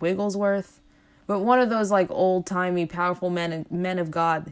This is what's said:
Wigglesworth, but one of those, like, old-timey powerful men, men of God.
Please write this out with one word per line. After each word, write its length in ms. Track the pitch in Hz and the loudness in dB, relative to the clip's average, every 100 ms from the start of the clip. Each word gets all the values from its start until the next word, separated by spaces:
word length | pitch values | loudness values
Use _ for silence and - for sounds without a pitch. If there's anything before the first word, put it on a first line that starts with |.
Wigglesworth, 800 | 165 190 208 196 202 202 190 _ _ _ _ _ - | -2 -2 -2 0 0 0 -4 _ _ _ _ _ -6
but 140 | 202 | 0
one 180 | 220 254 | 4 4
of 100 | 240 | 4
those, 220 | 226 202 | 2 2
like, 180 | 202 185 | 2 2
old-timey 800 | - 185 185 175 185 180 180 170 | 2 2 2 0 -2 0 0 -2
powerful 420 | 175 175 175 180 | -2 -2 -2 -2
men, 380 | 175 170 160 156 | -2 -2 -4 -6
men 300 | 175 185 185 | -4 -2 -2
of 100 | 165 | -2
God. 420 | 165 165 160 151 | 0 0 0 -4